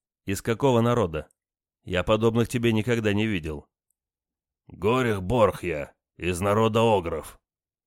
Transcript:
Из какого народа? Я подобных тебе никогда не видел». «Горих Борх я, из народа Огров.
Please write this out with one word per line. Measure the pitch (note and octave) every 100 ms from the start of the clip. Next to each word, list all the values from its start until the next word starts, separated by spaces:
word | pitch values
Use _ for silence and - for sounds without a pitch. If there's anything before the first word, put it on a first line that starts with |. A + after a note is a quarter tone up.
| _ _ -
Из | G2
какого | - A2 C#3 A#2
народа? | A#2 A#2+ F#2+ D#2 - _ _ _ _ _
Я | - F2+
подобных | F2+ G#2+ A2+ A2+ A2
тебе | A#2+ A#2
никогда | A2 A2 A#2 G#2+
не | G2+ A2
видел». | G2 D#2 D2 - _ _ _ _ _ _ _ _ _ -
«Горих | - F#2+ B2+ A#2+ G2+
Борх | F#2 A#2+ G2+ -
я, | F2 D2+ C#2 _ _ -
из | E2+ F2
народа | G2+ G#2+ A2+ A2
Огров. | A#2 G2+ E2 D#2+ - - _ _ _ _